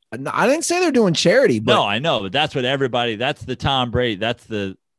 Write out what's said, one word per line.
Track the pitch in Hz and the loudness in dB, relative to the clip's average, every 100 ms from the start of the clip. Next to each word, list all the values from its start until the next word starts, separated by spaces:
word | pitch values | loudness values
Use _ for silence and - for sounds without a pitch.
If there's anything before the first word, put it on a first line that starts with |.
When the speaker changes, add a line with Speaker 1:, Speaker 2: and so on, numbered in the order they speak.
| _ | _
Speaker 1:
No, | 113 143 | -10 -6
I | 147 208 | 0 2
didn't | 311 - | 0 0
say | 349 | 0
they're | 349 | 2
doing | 247 196 | 4 2
charity, | 156 170 240 226 110 | 4 4 4 4 2
but | 110 | 2
Speaker 2:
No, | 208 | 2
I | 107 107 | 2 -2
know, | 160 123 | 0 -2
but | 95 | -2
that's | 127 156 | -2 -2
what | 143 127 | -2 -2
everybody, | 139 131 120 120 104 | -2 0 0 -2 -2
that's | 131 147 | -4 -6
the | - 123 | -10 -6
Tom | 156 135 123 | -2 0 0
Brady, | 120 123 95 | 0 -2 -2
that's | 110 117 | -4 -4
the, | - 107 98 95 _ | -6 -6 -6 -8 _